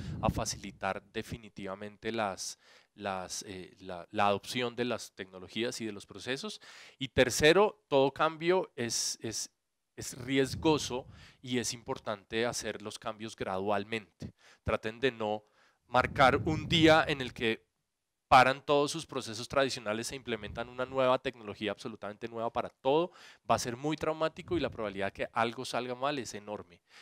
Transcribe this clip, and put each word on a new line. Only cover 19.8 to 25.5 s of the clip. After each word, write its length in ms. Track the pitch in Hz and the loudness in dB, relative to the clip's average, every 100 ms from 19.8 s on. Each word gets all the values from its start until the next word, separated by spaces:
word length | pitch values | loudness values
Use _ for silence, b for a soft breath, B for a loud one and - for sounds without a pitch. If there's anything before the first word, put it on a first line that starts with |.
| 107 110 117 | -4 -4 -4
e 60 | 139 | -8
implementan 520 | 120 110 104 113 120 | -6 -6 -6 -10 -8
una 160 | 123 127 | -8 -4
nueva 320 | 135 127 127 | 2 4 2
tecnología 500 | 135 123 104 98 104 | 0 -8 -10 -6 -4
absolutamente 560 | 101 123 107 101 104 117 | -4 -8 -10 -12 -12 -10
nueva 240 | 113 117 | -6 -6
para 180 | 120 95 | -4 -6
todo. 440 | - 131 151 175 B B B - | -4 2 2 0 B B B 0
Va 60 | |
a 40 | 113 | 0
ser 160 | 127 117 | 0 -4
muy 200 | 147 156 | -4 -2
traumático 600 | 156 160 156 - 160 170 | -2 0 -2 -4 -4 -2
y 40 | |
la 100 | 127 | -2
probabilidad 380 | 117 104 98 98 | -2 -6 -2 -4
de 40 | |
que 160 | - - | -4 -4
algo 320 | 117 117 | 0 0